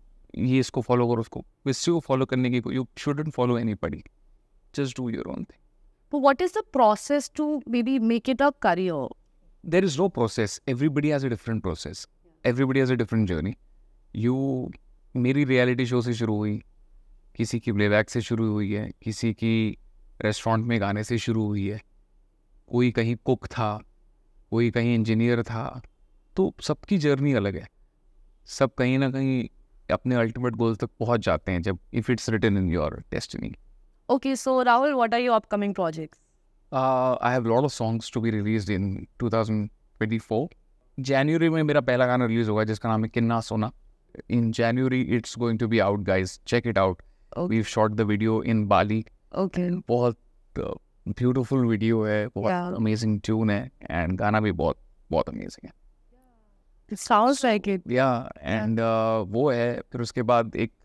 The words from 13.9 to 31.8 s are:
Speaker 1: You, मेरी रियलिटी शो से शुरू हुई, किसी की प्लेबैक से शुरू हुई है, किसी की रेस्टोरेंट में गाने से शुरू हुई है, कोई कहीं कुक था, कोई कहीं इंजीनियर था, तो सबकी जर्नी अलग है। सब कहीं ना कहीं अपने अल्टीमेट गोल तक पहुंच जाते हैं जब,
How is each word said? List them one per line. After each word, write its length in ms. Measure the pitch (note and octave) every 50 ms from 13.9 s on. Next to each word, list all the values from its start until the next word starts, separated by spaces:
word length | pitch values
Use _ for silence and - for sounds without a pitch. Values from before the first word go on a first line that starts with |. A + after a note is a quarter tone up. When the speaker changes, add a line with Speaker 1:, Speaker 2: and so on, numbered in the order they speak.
| _ _ _ _ -
Speaker 1:
You, 540 | - A2 A#2+ B2+ C3 C3+ C#3 C3+ B2+ B2 - - - _ _ - _ _ _ -
मेरी 280 | B2+ B2 B2+ C3+ C#3+ D3
रियलिटी 420 | B2+ C3 B2+ B2 B2+ B2 A#2+ C3
शो 160 | A#2+ B2+ B2 A#2
से 120 | B2 A#2+
शुरू 220 | A2 A#2+ A2 G#2+
हुई, 260 | G#2 G#2+ G#2+ G#2 G#2+ - - _ _ - _ - - - - - - _ _ -
किसी 240 | - B2 A2 - A#2
की 120 | - - G#2
प्लेबैक 380 | G2+ G#2 G#2 G#2 G#2 G#2+ -
से 100 | - B2
शुरू 300 | G#2+ - A#2+ A2 A2+ A2 G#2
हुई 200 | G#2 G#2 G2 G#2
है, 180 | G2+ A2 - - - -
किसी 300 | A2 G#2+ - - A2+ G#2+
की 460 | - - A2+ A2+ A2+ A2 G#2+ - - - - - - - - - - -
रेस्टोरेंट 420 | G#2+ G#2 - - A2+ A2+ A2+ A2
में 140 | A#2+ A#2 A2+
गाने 240 | G2 G2+ G2+ G#2+ G#2+
से 140 | - A#2+ A#2
शुरू 280 | - - A2+ A2 A2
हुई 200 | G#2 G#2 G#2 G2 G2
है, 120 | G#2 G#2+ - _ _ _ _ _ _ _ _ _ _ _ _ _ _ _ _ _
कोई 220 | - A#2+ B2 B2
कहीं 260 | A2+ - A2+ A2+ B2 A#2 -
कुक 220 | - C3 - -
था, 360 | - - - A2+ G#2+ G#2 A2 - - _ _ _ _ _ _ _ _ _ - _ _
कोई 200 | - A2+ A#2+ A#2+
कहीं 240 | G#2+ A#2+ A#2 A#2+ A#2+
इंजीनियर 480 | A2+ A2 A2+ A2+ A2 A#2 A#2+ A#2+ A#2 A2+
था, 400 | - A2+ A2 B2 C#3 - B2+ - - _ _ _ _ _ _ _ _ _
तो 180 | - F#3+ - - -
सबकी 380 | - - D#3 - - - G#3 F#3
जर्नी 340 | D3 D3 C#3 C3+ C#3 D3 C3+
अलग 240 | A2+ G2+ G2+ F2+
है। 120 | D#2+ - - _ _ _ _ _ _ _ _ _ _ - _ _ _ _
सब 300 | - - - C#3 B2+ -
कहीं 240 | - B2+ B2 C3 C3
ना 120 | C3+ C3+
कहीं 380 | B2+ C3+ C3+ C3+ C3 B2+ A#2 - - - _ _ _ _ _ -
अपने 240 | F2 - - B2 B2+
अल्टीमेट 400 | A#2+ A#2 A2+ A2+ B2 B2 B2 A2+
गोल 220 | A2 A#2 A2+ A2+
तक 140 | G2+ - G#2+ - -
पहुंच 200 | A#2 A2 A#2+ A2+
जाते 320 | G2 - E2+ D#2+ - - F#2
हैं 100 | F2 E2+
जब, 160 | F#2+ F#2+ E2+